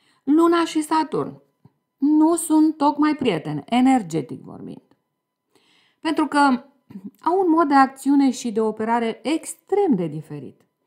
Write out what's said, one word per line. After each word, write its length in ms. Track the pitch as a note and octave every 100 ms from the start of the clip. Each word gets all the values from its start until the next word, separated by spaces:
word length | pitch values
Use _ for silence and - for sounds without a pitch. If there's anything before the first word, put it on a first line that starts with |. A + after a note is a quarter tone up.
| _ _
Luna 400 | - D4+ E4+ E4+
și 180 | E4 D#4
Saturn 600 | D4+ D#4+ D#4 E3+ C#3 C3+ _ _ _ _ _ _
nu 400 | C#4+ D4+ D#4 E4+
sunt 400 | - D#4 D#4 D#4
tocmai 380 | C#4+ D4 D4+
prieteni, 480 | D4+ B3 D#3+ D#3+ D3+ -
energetic 760 | A#3+ B3+ C4 F3 D#3 C3 -
vorbind. 420 | - - - - _ _ _ _ _ _ _ _ _ _ _ _
Pentru 260 | D#4+ D#4 D4
că 120 | D4 C#4 B3 - _ _ G3 - _
au 180 | D#4+ F#4
un 60 | F#4
mod 180 | D#4+ D#4
de 60 |
acțiune 560 | C#4 C4+ C4+ C4+ C#4+ C4+
și 220 | A#3 B3
de 80 | G#3
operare 600 | A3 G#3+ A3 A#3 A3+ A3+
extrem 720 | - D#4 - - _ G4 G4
de 120 | G3 E3+
diferit. 540 | D3+ D3 D3 B2+ - _ _